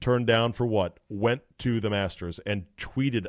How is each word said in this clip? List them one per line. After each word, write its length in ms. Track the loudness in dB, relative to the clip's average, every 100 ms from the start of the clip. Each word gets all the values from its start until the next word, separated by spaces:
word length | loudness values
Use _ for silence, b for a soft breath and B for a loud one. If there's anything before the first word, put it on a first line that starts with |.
turned 260 | 0 2 4
down 260 | 4 2
for 140 | 0 0
what, 320 | 2 0 -4 -12
went 340 | 0 0 0 -4 -6
to 220 | -2 0
the 100 | 0
Masters 500 | 0 -2 -4 -10 -8 -4
and 200 | -4 -6 -12
tweeted 500 | -8 -2 0 0